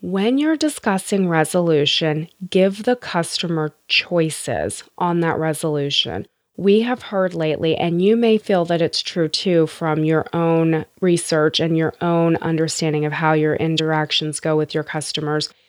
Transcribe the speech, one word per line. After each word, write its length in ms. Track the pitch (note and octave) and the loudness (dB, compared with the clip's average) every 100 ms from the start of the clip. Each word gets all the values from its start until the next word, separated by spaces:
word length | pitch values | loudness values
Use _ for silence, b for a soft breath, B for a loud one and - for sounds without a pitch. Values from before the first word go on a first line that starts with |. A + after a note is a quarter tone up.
When 360 | F3+ G3 G#3+ C4+ | -6 0 2 2
you're 200 | D#4 D#4 | 2 0
discussing 720 | D4+ - G#3+ F#3+ - G3+ F3+ | -2 -2 -2 -2 0 0 2
resolution, 1000 | D#3+ D3+ F3+ E3+ D3+ D3 - D#3+ D3+ E3 _ F#3 | 2 2 0 2 2 2 0 0 -2 -6 _ -2
give 320 | F#3 F#3+ G3 | 2 2 0
the 140 | B3 B3 | -2 -2
customer 760 | - F3 E3 - E3+ E3 D3+ - - | -2 -4 -2 -4 -2 -2 -4 -6 -4
choices 960 | - - F3 D#3+ - - F2 F2+ - - - | -2 0 0 0 -4 -6 -4 -4 -6 -12 -4
on 220 | F3 E3+ | -2 0
that 180 | E3 - | 0 0
resolution. 880 | D#3+ D3+ D#3+ D3 C#3+ C#3 - F#2 - _ _ - | -2 -2 -2 -2 -2 -2 -2 -6 -10 _ _ -2
We 240 | F#3+ G#3+ | 4 4
have 220 | A#3+ B3 | 2 -4
heard 320 | - G3 F#3 | -4 -2 -2
lately, 420 | E3 D#3 D3 D#3+ - | 0 -2 0 0 0
and 260 | E3+ E3+ | 0 2
you 140 | G3 A#3 | 2 4
may 200 | A#3 G#3+ | 4 2
feel 280 | - F#3 | 2 0
that 180 | E3+ E3+ | 2 0
it's 180 | E3 - | 0 -2
true 280 | - F3 D#3 | -4 -2 -2
too 400 | - G3 E3+ D#3 | -2 2 4 2
from 360 | - E3 D#3 | 0 -2 0
your 220 | D#3 D#3+ - | 2 2 0
own 540 | E3+ E3 E3 E3 D#3 - _ | 0 2 4 4 0 -2 _
research 600 | F3+ E3+ - D#3+ D3+ - | 0 2 2 2 2 2
and 160 | E3 D#3+ | 0 0
your 180 | D#3+ - | 0 -2
own 340 | F3 E3+ E3+ E3 | 0 2 2 2
understanding 680 | E3 D#3+ D#3+ - D#3+ D3+ | 0 -2 -2 -2 -2 0
of 80 | D3+ | -2
how 220 | D3+ D#3+ | 0 0
your 200 | D#3 D3+ | 2 2
interactions 840 | - D#3+ D#3+ D#3+ D#3 D3+ - D#3 C#3+ | 0 0 0 0 0 0 -2 -4 -4
go 160 | D#3+ D#3 | -2 0
with 180 | D3+ | -2
your 80 | D#3 | -4
customers. 680 | D3 D#3 - - D3+ D3+ - b | -6 -8 -8 -6 -4 -4 -4 b